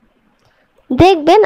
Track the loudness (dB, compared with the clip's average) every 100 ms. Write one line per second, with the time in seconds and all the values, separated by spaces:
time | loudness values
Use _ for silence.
0 | _ _ _ _ _ _ _ _ -8 0
1 | 0 0 0 0